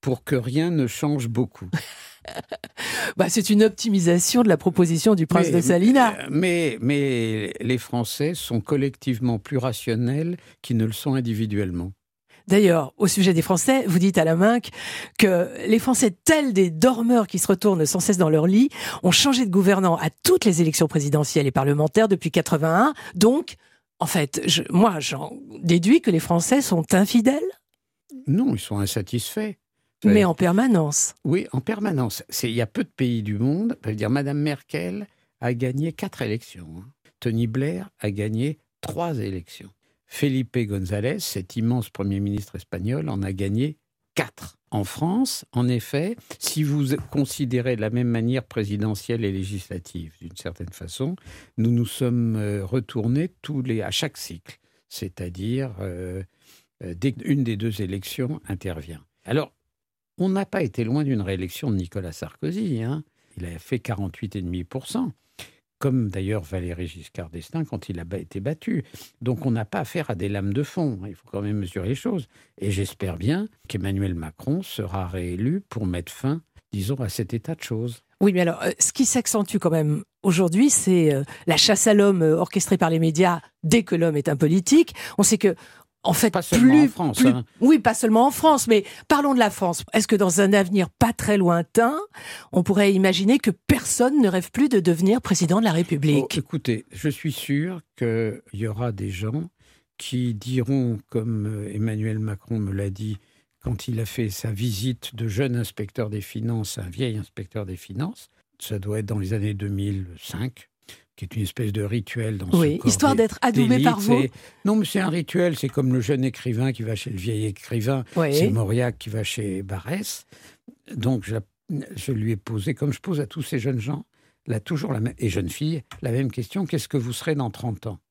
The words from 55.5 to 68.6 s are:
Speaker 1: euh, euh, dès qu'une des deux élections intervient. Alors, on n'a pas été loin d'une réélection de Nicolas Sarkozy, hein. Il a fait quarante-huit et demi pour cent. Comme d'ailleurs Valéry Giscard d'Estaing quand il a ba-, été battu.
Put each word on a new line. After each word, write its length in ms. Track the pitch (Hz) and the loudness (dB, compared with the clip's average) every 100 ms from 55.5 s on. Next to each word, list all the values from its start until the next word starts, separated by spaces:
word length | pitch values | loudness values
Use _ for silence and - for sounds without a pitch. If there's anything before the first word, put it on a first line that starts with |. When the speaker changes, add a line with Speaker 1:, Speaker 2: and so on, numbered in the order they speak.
| 127 135 95 | -4 -6 -8
Speaker 1:
euh, 420 | 98 87 90 92 95 _ _ _ _ _ | -10 -8 -10 -10 -12 _ _ _ _ _
euh, 120 | 92 87 | -14 -4
dès 160 | 135 | -4
qu'une 300 | - - 139 | -4 -2 0
des 120 | 120 104 | 0 -2
deux 260 | 113 104 | -4 -4
élections 580 | 95 98 - - 127 156 - | -6 -6 -8 -6 -6 -6 -8
intervient. 560 | 95 95 82 76 78 _ _ | -8 -8 -10 -12 -16 _ _
Alors, 280 | - 131 147 _ _ _ _ _ _ - | -4 -4 -4 _ _ _ _ _ _ -4
on 120 | 190 | -2
n'a 180 | 190 196 | -2 -2
pas 160 | 196 | -4
été 220 | 147 98 | -4 -2
loin 180 | 113 135 | -2 0
d'une 160 | 147 123 | 0 -2
réélection 480 | 95 95 92 - 147 | -2 -4 -6 -6 -4
de 60 | 98 | -4
Nicolas 360 | 87 101 90 | -4 -8 -10
Sarkozy, 680 | 78 78 - 151 185 214 120 | -10 -14 -8 -6 -4 -4 -4
hein. 200 | 113 151 151 _ _ - | -4 -6 -10 _ _ -14
Il 80 | 87 | -12
a 120 | 85 | -12
fait 220 | - 123 | -8 -8
quarante-huit 560 | - 101 101 - 107 101 | -4 -6 -6 -8 -10 -8
et 60 | |
demi 200 | 87 90 | -6 -8
pour 240 | 87 131 - | -8 -10 -6
cent. 260 | 233 254 - _ _ - _ _ _ | -4 -4 -8 _ _ -20 _ _ _
Comme 280 | 143 131 110 | -2 0 -2
d'ailleurs 360 | 95 95 107 | -4 -4 -4
Valéry 420 | 80 95 90 85 87 | -4 -6 -6 -8 -10
Giscard 440 | 87 78 - 85 | -12 -16 -14 -12
d'Estaing 340 | 85 - 165 | -14 -10 -8
quand 240 | 156 98 - | -6 -8 -10
il 100 | 90 | -10
a 60 | |
ba-, 140 | 85 95 | -8 -10
été 200 | 85 101 | -10 -8
battu. 440 | 104 160 | -6 -6